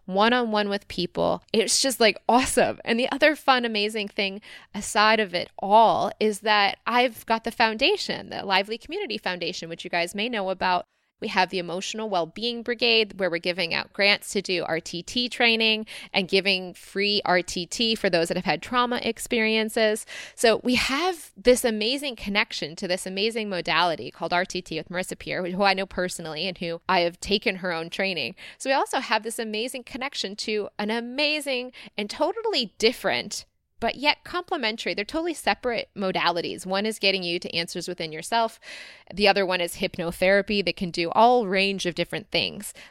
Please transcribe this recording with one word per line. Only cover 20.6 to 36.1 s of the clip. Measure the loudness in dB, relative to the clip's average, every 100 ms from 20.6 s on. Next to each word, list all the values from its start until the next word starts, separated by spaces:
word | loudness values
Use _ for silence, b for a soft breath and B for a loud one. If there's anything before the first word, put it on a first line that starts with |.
we | 2
have | 2 0 0 0 -2 -8 0
this | 4 4
amazing | 4 0 -2 -2 -4 -6
connection | -2 0 0 -4 -8
to | -6 -4
this | -4 -4
amazing | -2 -2 -2 -4
modality | -4 0 2 2 0 -6
called | -8 -2
R | 0
T | 0 -4
T | -6 -8
with | -6
Marissa | -6 -6 -8
Peer, | -6 -6 -4
who | 2
I | 4
know | 4 0
personally | -4 -4 -4 -8 -6 -6
and | -4
who | -6 -4 0
I | 2
have | 2 -2
taken | -2 0 0 -4
her | -4
own | -4 -6
training. | -4 -2 -2 -6 -8 B B
So | 0
we |
also | 0 0 -2
have | 0 -2
this | -2 -6
amazing | -4 -4 -4 -8
connection | -10 -8 -8 -6 -8 -6
to | -2 -2 -2 -4
an | -2
amazing | -2 -4 -2 0 0 -2 -4 -6 -14 B -8
and | -6
totally | -2 -2 0 -2 0 -2 0
different | 0 0 0 -2 -2 -10 -14 _ _ -6
but | -6 -2
yet | 0 0
complementary. | -2 -8 -4 -2 -2 -4 -4
They're | -4
totally | -4 -4 -4
separate | -2 -2 0 -2 -4 -4 -4
modalities. | -2